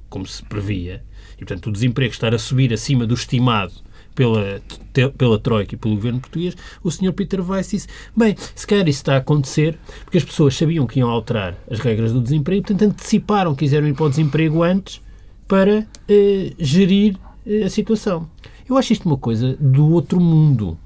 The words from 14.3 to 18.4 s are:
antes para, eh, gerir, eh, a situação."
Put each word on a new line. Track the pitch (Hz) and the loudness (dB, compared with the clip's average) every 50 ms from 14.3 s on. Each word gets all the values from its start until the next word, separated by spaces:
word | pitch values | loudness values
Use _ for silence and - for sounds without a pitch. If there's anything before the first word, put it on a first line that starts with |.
| - 156 160 156 151 165 170 | 2 2 0 2 2 2 2
antes | 175 185 196 - - - - - - - - - - - - - - | 2 2 0 -2 -6 -16 -18 -20 -20 -20 -20 -20 -20 -20 -14 -4 0
para, | 196 190 190 202 208 214 214 - - - - - | 2 4 4 4 4 2 0 -4 -10 -10 0 4
eh, | 208 208 202 202 196 196 185 - - - | 4 6 6 6 4 2 -2 -6 -6 -4
gerir, | 175 127 143 185 196 175 196 202 208 214 190 - - - - - - | -2 2 4 4 4 6 4 4 4 2 2 -2 -10 -20 -20 -14 -8
eh, | 220 208 214 202 | -4 -2 -2 -2
a | 185 | -2
situação." | - 214 196 - 226 214 - 214 180 165 165 156 - - | -2 -2 -2 0 -2 -2 0 -2 -4 -4 -6 -10 -16 -20